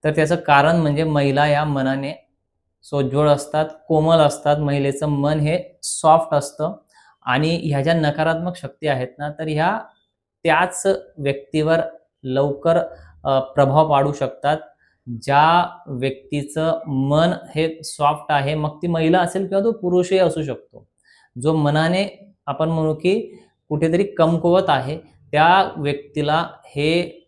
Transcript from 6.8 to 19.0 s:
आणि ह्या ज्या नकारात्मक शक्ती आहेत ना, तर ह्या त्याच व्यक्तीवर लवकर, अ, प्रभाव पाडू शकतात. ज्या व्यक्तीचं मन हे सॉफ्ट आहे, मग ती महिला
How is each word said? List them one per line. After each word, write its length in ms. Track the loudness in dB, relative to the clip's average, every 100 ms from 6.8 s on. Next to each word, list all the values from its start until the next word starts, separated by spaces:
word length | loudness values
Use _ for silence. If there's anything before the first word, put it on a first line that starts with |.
| _ _ _ _
आणि 340 | -4 0 0 -2
ह्या 260 | -2 -2
ज्या 120 | 0
नकारात्मक 600 | 0 0 0 -2 -2 -4 -10
शक्ती 320 | -14 -8 -4
आहेत 200 | -4 -4 -8
ना, 120 | -12
तर 180 | -8 -6
ह्या 320 | -2 -2 -4 -8 _ _ _ _ _
त्याच 440 | 0 2 0 -2 -2 -2 -4 -8
व्यक्तीवर 600 | -4 -4 -4 -2 0 0 -2 -8 _ _
लवकर, 540 | -6 -2 0 -2 0 0 0 -10 -20 -10
अ, 160 | -2 -2
प्रभाव 500 | -2 0 2 4 4
पाडू 240 | 4 2
शकतात. 440 | -2 -6 -4 -2 -2 -6 _ _ _ -14 -12
ज्या 580 | 0 4 6 4 2 -6 -12
व्यक्तीचं 920 | -6 -6 -6 -8 -8 -6 -4 -2 -2 -4
मन 440 | -4 0 2 2 0 -8 -4
हे 280 | -4 -4
सॉफ्ट 480 | -14 -2 0 -2 -2
आहे, 240 | -2 0 -2
मग 220 | -4 -6
ती 100 | -4
महिला 320 | 0